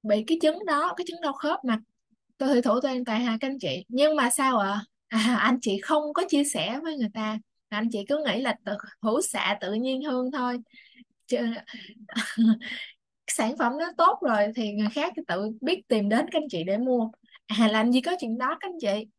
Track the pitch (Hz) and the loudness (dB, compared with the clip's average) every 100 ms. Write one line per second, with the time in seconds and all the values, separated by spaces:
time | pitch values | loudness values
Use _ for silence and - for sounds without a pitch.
0 | 214 214 220 330 311 339 403 294 349 349 | 2 0 2 4 4 2 0 0 0 -2
1 | 349 339 320 277 294 - 254 220 - _ | -6 -4 -6 -2 -2 -2 0 -2 -4 _
2 | _ _ _ _ 262 254 240 233 269 254 | _ _ _ _ 2 4 4 2 0 -2
3 | 240 220 247 226 269 269 160 135 - 247 | -2 0 0 -2 -4 -4 -4 -6 -4 2
4 | 302 302 254 269 269 240 196 208 220 _ | 4 4 2 2 2 2 0 -2 -6 _
5 | _ 226 220 240 220 240 226 196 - 302 | _ 0 2 2 2 2 0 -2 2 0
6 | 302 302 381 285 285 220 175 262 320 294 | 2 -2 2 2 2 0 -4 -4 -6 -4
7 | 220 220 214 220 - _ _ 214 226 220 | -4 -2 -4 -6 -10 _ _ -4 -2 -2
8 | 202 294 294 190 262 214 - 208 - - | -2 -2 0 0 -2 -4 -6 -8 -10 -4
9 | 214 247 370 - - 202 185 214 254 262 | 0 0 0 -2 -2 -2 -2 -2 -2 -2
10 | 294 254 254 277 247 247 - - - 247 | -2 -2 -2 -2 -2 -4 -8 -20 -20 -20
11 | - _ _ 240 233 233 - 226 - - | -20 _ _ -2 -2 -4 -12 -20 -20 -20
12 | - 226 - - 226 220 - - - - | -8 -6 -4 4 4 4 -2 -12 -14 -20
13 | _ _ - - 226 294 240 277 339 - | _ _ -6 -2 -2 0 0 0 -4 4
14 | 339 - 302 214 208 226 214 208 214 294 | 4 4 0 2 2 0 -4 0 -2 0
15 | 330 - - 175 208 220 262 370 _ 220 | -4 -4 -4 -2 -2 -4 -2 -4 _ 0
16 | 202 226 339 330 302 180 170 202 254 247 | 4 2 2 -2 -2 -6 -2 -2 2 0
17 | 226 - _ - - 208 220 220 233 247 | 0 -6 _ -20 -6 2 4 4 4 2
18 | 294 359 240 226 262 330 392 349 214 208 | 2 -4 -4 -2 -2 -4 -8 -4 -2 -2
19 | 220 | -6